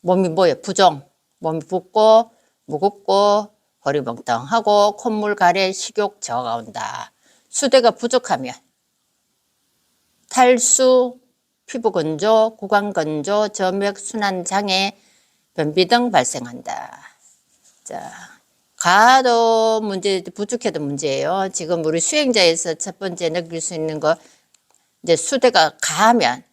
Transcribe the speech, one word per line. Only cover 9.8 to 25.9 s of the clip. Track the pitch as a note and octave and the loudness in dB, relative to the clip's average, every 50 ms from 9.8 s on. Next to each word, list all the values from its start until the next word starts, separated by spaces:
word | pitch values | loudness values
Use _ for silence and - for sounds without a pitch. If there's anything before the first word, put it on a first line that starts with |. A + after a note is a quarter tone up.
| _ _ _ _ _ _ _ _ _ _ | _ _ _ _ _ _ _ _ _ _
탈수, | - C4 B3+ B3 B3+ A#3+ - - - - C4 B3+ B3+ B3+ B3 B3 B3 B3+ _ _ _ _ _ _ _ _ _ - | 2 4 6 6 6 4 2 0 2 2 4 4 4 4 2 0 -4 _ _ _ _ _ _ _ _ _ _ -12
피부 | - B3+ A3+ A3 | -10 -4 -4 -2
건조, | F#3 F#3 D3+ D#3 D#3 D3+ F3+ G#3+ A3 A3 A3 A3 A3 | -2 0 -2 -2 -4 -2 0 2 4 4 2 0 -2
구강 | _ - - G#3+ G3+ G3+ G#3 F#3+ | _ -6 0 0 0 0 0 -4
건조, | F3 D#3 D#3 D#3 D3+ C#3+ G3 G3+ G#3 G#3+ G3+ | -4 -4 -4 -6 -6 -4 -2 -2 -2 -2 -4
점액 | G#3 - F#3+ F#3 F#3 G3 G3 G3+ G3+ - | -4 -4 -4 -2 -2 -2 -4 -4 -4 -6
순환 | - - - A3 G#3 G3 F#3+ F#3 F3 | -14 -10 -8 -4 -4 -4 -4 -6 -6
장애, | - F#3+ G3 G#3 G3+ F#3 F#3+ G3 G3+ G3 _ _ _ _ _ _ _ _ _ _ _ _ | -4 -4 -4 -2 0 -2 0 -2 -2 -6 _ _ _ _ _ _ _ _ _ _ _ _
변비 | - D#3 D3+ D3+ F#3 F#3 | -4 -4 -2 0 0 2
등 | F3+ A#3 A#3+ B3 B3 | 2 2 0 0 0
발생한다. | G3 D3+ B2 - - C#3 B2 A#2+ A#2+ B2+ - - - - - - - - - - _ _ _ _ _ _ _ _ _ _ _ _ _ _ _ | 0 0 0 0 -6 -8 -10 -12 -14 -16 -12 -12 -12 -12 -12 -16 -20 -20 -20 -20 _ _ _ _ _ _ _ _ _ _ _ _ _ _ _
자, | - - - - - - - - - - _ _ _ _ _ _ _ _ | -16 -16 -14 -16 -16 -18 -20 -20 -20 -20 _ _ _ _ _ _ _ _
가도 | _ - E3+ F3+ G3+ A3 B3 C4 C4+ B3+ B3 A#3+ A#3 A#3 A3+ A3+ A3+ A3 A3+ A3 A3 | _ 2 4 4 6 6 6 6 6 4 4 2 2 2 2 2 2 2 2 0 -2
문제, | G#3+ G#3 G3 F#3+ F#3+ G3+ G3 F#3 F#3 F#3 - | -2 -4 -6 -4 -2 -2 -2 -2 -6 -10 -10
부족해도 | - G#3 - - A#3 - G#3+ D#3+ D#3 | -10 -8 -6 -6 -4 -4 -4 -4 -4
문제예요. | D3+ C#3 C#3+ C#3 D#3 D3 C3+ C3+ C#3 D3+ F3+ G3 F#3+ F#3+ - | -6 -4 -6 -4 -4 -4 -2 -2 -2 -2 -2 -2 -4 -4 -6
지금 | - F3 D#3 F3 E3+ D#3+ | -8 -4 -4 -4 -2 -2
우리 | D#3 D#3 E3+ | -2 -2 -2
수행자에서 | - - - D4+ D4 C4 A#3 G#3+ F3+ E3 E3 E3 - F3+ D#3+ | -2 -2 -2 0 0 2 2 4 4 4 2 0 -4 -6 -6
첫 | - - F#3+ - | -6 -8 -12 -10
번째 | _ G3 F#3+ F3 F3 F3+ D#3+ | _ -10 -10 -8 -6 -6 -4
느낄 | D#3+ F3+ E3 E3 E3+ E3 | -4 -4 -8 -6 -10 -10
수 | D#3+ - F3+ | -10 -8 -8
있는 | D#3 D#3 D#3 D#3 D3+ | -6 -6 -6 -6 -2
거, | C#3+ D3+ E3 - _ _ _ _ _ _ _ _ _ _ _ _ _ _ _ _ - | 0 0 0 0 _ _ _ _ _ _ _ _ _ _ _ _ _ _ _ _ 0
이제 | D#3+ E3+ | 0 0
수대가 | - - - C#4 C4 - B3 A#3+ F#3 D#3+ D3+ - _ | 0 0 -4 -2 2 2 4 4 4 2 2 0 _
가하면 | - - | -8 -6